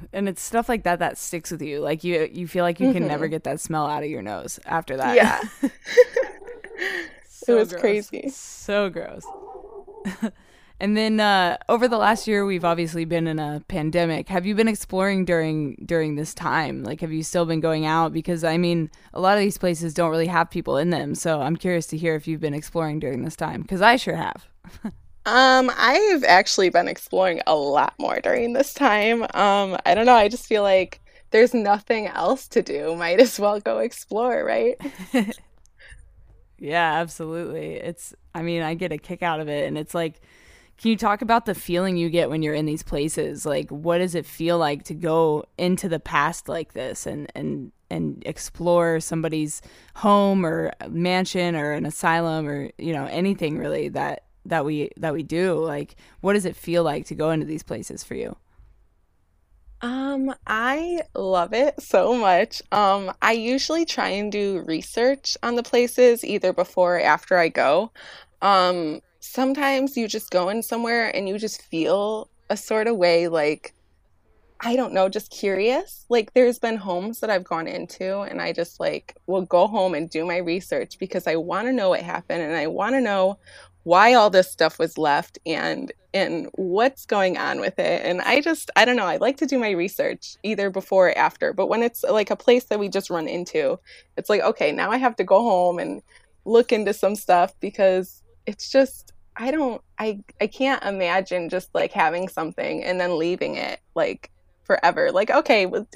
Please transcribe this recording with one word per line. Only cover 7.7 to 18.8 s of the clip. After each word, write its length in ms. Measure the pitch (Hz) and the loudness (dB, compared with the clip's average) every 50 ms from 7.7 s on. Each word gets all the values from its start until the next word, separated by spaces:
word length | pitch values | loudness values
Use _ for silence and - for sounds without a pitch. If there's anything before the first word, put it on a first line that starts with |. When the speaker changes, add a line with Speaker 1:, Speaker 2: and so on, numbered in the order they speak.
| 180 | 0
Speaker 1:
gross. 400 | 175 - 214 208 208 208 - - | 0 0 2 2 0 -2 -6 -10
Speaker 2:
crazy. 160 | - - 277 | -10 -10 -10
Speaker 1:
So 600 | 269 - - - - - - - 202 208 202 190 | -10 -12 -14 -18 -18 -12 -6 -2 0 0 0 0
gross. 420 | 165 165 - - - - - - - - 392 - - - - - - 403 - - - - - | -2 -6 -10 -10 -12 -16 -16 -18 -18 -18 -18 -18 -18 -18 -18 -18 -18 -18 -18 -18 -16 -10 -10
<laughs> 280 | 190 - - 226 208 - - _ _ _ _ _ _ - - | -10 -8 -6 -6 -8 -8 -10 _ _ _ _ _ _ -12 -6
And 160 | 196 202 214 | -2 0 0
then, 220 | 214 220 220 220 214 | 2 2 2 2 2
uh, 380 | 214 208 202 185 180 175 - - - - | 4 4 4 4 4 2 0 -2 0 0
over 200 | 233 226 247 247 | 2 4 4 2
the 80 | 240 214 | 2 4
last 300 | 208 202 226 220 - 220 | 4 4 2 2 0 0
year, 180 | 214 202 202 | 0 0 0
we've 180 | 196 190 170 170 | 0 -2 0 0
obviously 400 | 170 170 170 170 160 170 170 165 | 0 0 0 -2 -2 -4 -4 -4
been 220 | 160 170 165 165 | -2 -2 0 0
in 140 | 160 156 156 | -2 -2 -4
a 200 | 151 147 151 147 - | -4 -4 -6 -8 -8
pandemic. 640 | - - 170 151 156 165 175 170 165 156 - 151 - | -6 -6 -4 -2 0 0 2 2 0 0 -2 -4 -4
Have 180 | 190 180 175 | -4 -2 -2
you 80 | 208 208 | 0 0
been 140 | 202 226 226 | 2 2 0
exploring 560 | 214 - - - 190 185 190 202 196 190 185 | 0 -4 -6 -6 -2 0 0 2 0 0 0
during, 500 | 180 175 165 160 160 156 156 151 139 - - - | 0 0 0 0 0 -2 -2 -4 -4 -6 -10 -6
during 300 | - 170 160 156 151 147 | -2 -2 0 0 -2 -2
this 200 | 147 156 - - | -4 -6 -8 -8
time? 500 | - 175 147 127 160 151 135 135 131 131 | -6 -4 -2 -2 0 -2 -2 -6 -8 -8
Like, 160 | 107 151 - | -8 -8 -8
have 100 | 175 160 | -6 -6
you 140 | 156 156 160 | -6 -6 -4
still 220 | - - 175 170 | -2 -2 0 0
been 120 | 160 165 160 | 0 0 0
going 260 | 160 160 160 156 156 | 0 0 0 0 0
out? 280 | 156 160 165 165 160 - | 0 2 2 0 0 -2
Because, 320 | 165 - 180 175 165 165 | -4 -4 -4 -4 -2 -2
I 140 | 165 160 170 | 0 0 2
mean, 300 | 180 170 170 170 | 2 2 2 0